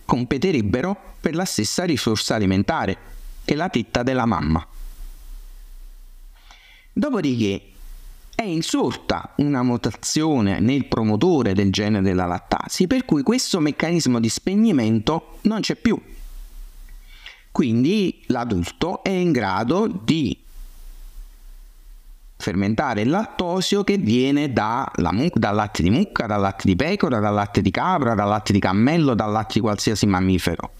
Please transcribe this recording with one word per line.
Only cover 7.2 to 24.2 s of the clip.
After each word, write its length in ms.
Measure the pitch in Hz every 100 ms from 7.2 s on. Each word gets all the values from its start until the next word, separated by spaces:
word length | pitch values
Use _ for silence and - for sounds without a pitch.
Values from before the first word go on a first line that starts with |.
| 147 120 104 98 - - - - - - - -
è 80 |
insorta 920 | 220 165 - 285 165 - - 92 - -
una 260 | 147 139
mutazione 960 | 127 120 120 - - 156 160 139 101 98
nel 260 | 110 139 -
promotore 680 | 113 110 104 180 156 113
del 180 | 95 98
gene 320 | 95 104 107
della 240 | 95 90 90
lattasi, 580 | 90 - 85 - - 180
per 200 | 254 -
cui 180 | 151
questo 360 | 135 247 - 190
meccanismo 600 | 151 - 165 175 131 120
di 100 | 113
spegnimento 1080 | - - 196 226 147 110 113 104 165 - -
non 200 | 202 220
c'è 140 | - 160
più. 240 | 233 190 - - - - - - - - - - - - - - -
Quindi 720 | - 135 113 139 214 185 - -
l'adulto 760 | 123 120 92 85 - 165 -
è 60 | -
in 220 | 185 175
grado 560 | 123 101 95 117 175 226
di 500 | 180 113 156 117 - - - - - - - - - - - - - - - - - - - - -
fermentare 600 | - 92 98 110 143 104
il 80 | 110
lattosio 760 | 185 220 - 180 185 175 202
che 140 | 196 202
viene 560 | 107 123